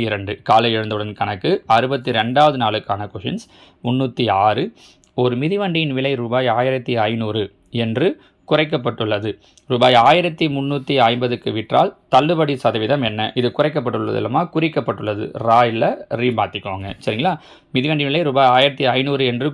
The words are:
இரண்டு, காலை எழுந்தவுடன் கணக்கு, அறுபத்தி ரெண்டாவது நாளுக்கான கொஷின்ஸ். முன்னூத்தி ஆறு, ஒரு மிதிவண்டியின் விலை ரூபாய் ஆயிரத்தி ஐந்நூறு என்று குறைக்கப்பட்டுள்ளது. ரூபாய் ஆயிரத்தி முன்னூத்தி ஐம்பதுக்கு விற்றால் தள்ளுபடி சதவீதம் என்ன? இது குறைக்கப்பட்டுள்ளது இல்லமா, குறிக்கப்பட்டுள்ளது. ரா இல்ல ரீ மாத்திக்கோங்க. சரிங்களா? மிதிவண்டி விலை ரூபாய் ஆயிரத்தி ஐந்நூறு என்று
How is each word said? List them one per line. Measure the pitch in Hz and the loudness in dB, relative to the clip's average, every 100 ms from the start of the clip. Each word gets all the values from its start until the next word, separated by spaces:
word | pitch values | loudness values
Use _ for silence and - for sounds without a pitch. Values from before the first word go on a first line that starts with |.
| 113 | -2
இரண்டு, | 104 98 101 - | -2 -6 -6 2
காலை | 113 117 110 | 4 4 0
எழுந்தவுடன் | 110 107 107 101 | -2 -4 -6 -6
கணக்கு, | 104 104 147 196 - | -6 -4 -2 -2 2
அறுபத்தி | 113 127 135 131 113 | 2 2 -2 -2 -2
ரெண்டாவது | 113 131 151 135 | 0 4 4 4
நாளுக்கான | 110 107 - 101 104 | 0 -2 -4 -6 -8
கொஷின்ஸ். | 101 117 220 - - - _ | -10 -6 -6 -8 -20 -20 _
முன்னூத்தி | 120 127 131 117 113 98 | -4 -2 -2 -2 0 2
ஆறு, | 107 107 214 - - _ _ - | 2 2 -4 -8 -20 _ _ -2
ஒரு | 123 123 | 0 0
மிதிவண்டியின் | 151 202 202 165 156 131 | -2 -2 -2 -2 -2 -2
விலை | 135 135 | -2 -2
ரூபாய் | 117 127 131 113 | -2 0 0 0
ஆயிரத்தி | 127 131 123 120 | 0 -2 -2 0
ஐந்நூறு | 107 113 107 107 98 _ _ 117 | 0 -2 -2 -2 -4 _ _ -4
என்று | 113 113 175 302 _ _ - | -2 0 0 -2 _ _ -2
குறைக்கப்பட்டுள்ளது. | 151 156 151 120 107 110 104 107 - _ _ - | 0 0 -2 -4 -4 -2 -2 -4 -8 _ _ -4
ரூபாய் | 123 127 120 120 | 2 6 6 6
ஆயிரத்தி | 170 175 160 160 | 6 2 -2 -2
முன்னூத்தி | 139 139 143 127 135 117 | -2 -4 -4 -2 2 2
ஐம்பதுக்கு | 120 123 120 - 110 | 2 -2 -4 -4 -6
விற்றால் | 104 127 185 - _ | 0 0 0 -2 _
தள்ளுபடி | 131 151 165 151 135 | 2 4 2 0 0
சதவீதம் | 117 110 110 143 117 | 0 0 0 0 -2
என்ன? | 107 110 127 | -2 -4 -2
இது | 120 - | 0 0
குறைக்கப்பட்டுள்ளது | 147 147 120 110 107 110 | -2 -2 -4 -4 -2 -2
இல்லமா, | 107 139 170 | -2 -2 -2
குறிக்கப்பட்டுள்ளது. | 160 156 147 127 101 107 104 107 - 117 | -2 -2 -2 -4 -4 -6 -6 -8 -4 2
ரா | 117 120 | 4 4
இல்ல | 113 151 - - 113 | 2 -2 -2 -6 -4
ரீ | 123 110 | -2 0
மாத்திக்கோங்க. | 101 98 101 95 98 - | -2 -6 -8 -8 -10 -8
சரிங்களா? | - 107 175 160 - - _ | -6 -2 -2 -4 -8 -20 _
மிதிவண்டி | 131 143 151 139 | -2 -2 -2 -2
விலை | 151 151 | -2 0
ரூபாய் | 131 135 127 | 4 6 6
ஆயிரத்தி | 139 135 135 | 4 2 0
ஐந்நூறு | 127 139 139 131 | 0 0 0 0
என்று | 117 143 | -2 -4